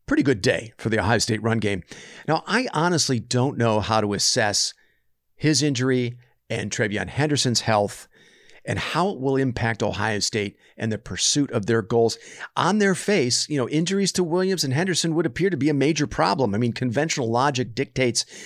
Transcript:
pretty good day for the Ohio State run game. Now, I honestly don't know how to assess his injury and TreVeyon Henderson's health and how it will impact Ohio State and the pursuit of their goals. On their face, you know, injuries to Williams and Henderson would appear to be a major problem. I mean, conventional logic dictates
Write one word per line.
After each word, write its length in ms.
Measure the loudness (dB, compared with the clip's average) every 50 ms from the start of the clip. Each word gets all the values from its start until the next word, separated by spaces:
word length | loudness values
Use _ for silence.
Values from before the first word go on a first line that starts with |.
| _
pretty 180 | -2 0 2 4
good 180 | 2 2 2
day 320 | 2 0 0 0 -4 -10 -10
for 120 | -6 -4 0
the 100 | 0 2
Ohio 200 | 2 2 2 2
State 220 | 2 0 -2 0
run 180 | 0 0 0 0
game. 240 | 0 -2 -2 -4 -6 -10 -16 -20 -20 -20 -20 -8 -4
Now, 160 | -2 -2 -2 -2
I 220 | -2 -2 0 0 0 0
honestly 480 | 0 2 2 2 2 2 0 0 -2
don't 360 | -2 -2 0 2 2 0 0
know 220 | 0 2 2 2 2
how 220 | 2 2 2 2
to 120 | 2 2 0
assess 600 | 0 0 0 2 2 2 2 0 0 -2 -4 -6 _ _ _ _ _ _ _ _ _ _ _ _
his 260 | -2 0 2 2 2 2
injury 540 | 0 0 0 0 2 2 0 0 -2 -6 -10 _ _ _ _ _ -8
and 220 | -6 -6 -4 -4
TreVeyon 360 | -2 -2 -2 -2 -2 -4 -6
Henderson's 540 | -4 -2 -2 0 0 0 0 0 0 0 0
health 480 | 2 2 2 2 2 0 -4 -10 -18 -20 _ _ _ _ _ _ _ -20 -20 -12 -8
and 120 | -6 -4
how 320 | -4 -4 -2 0 0 0 0
it 100 | 0 -2
will 180 | -2 0 2
impact 440 | 2 0 0 0 0 0 -2 0 0
Ohio 380 | -2 -2 -2 -2 -2 0 0 -2
State 380 | -2 -2 -2 -2 -4 -4 -8 _ _ _ _
and 140 | -6 -4 -4
the 60 | -4
pursuit 520 | -4 -6 -8 -6 -2 0 0 2 2 0 0
of 140 | -2 -2 0
their 160 | 0 0 0
goals. 360 | 0 2 2 4 4 2 0 -4 -12 -18 -18 -18 -16 -6 -2
On 220 | 0 0 2 4 4
their 140 | 4 2 2
face, 540 | 0 0 0 2 2 2 2 0 -2 -2 -2
you 80 | -2
know, 120 | -2 -2 0
injuries 420 | 0 -2 0 0 0 0 0 0
to 120 | 0 0 0
Williams 420 | 0 0 0 0 0 0 0 0
and 80 | 0 0
Henderson 420 | 0 0 0 0 0 0 0 0
would 100 | 0 0
appear 240 | 0 0 0 0 0
to 80 | 0
be 120 | 0 0 2
a 40 | 2
major 320 | 2 2 2 2 0 -2
problem. 480 | -2 0 0 2 2 2 2 2 0 2
I 40 |
mean, 160 | 0 0 0 -2
conventional 580 | -2 -4 -2 0 0 0 -2 -2 -2 -2 0
logic 420 | 2 2 2 2 0 0 -4 -4 -4
dictates 520 | -6 -6 -4 -2 0 0 0 0 -2 -4 -6 -8 -18 -18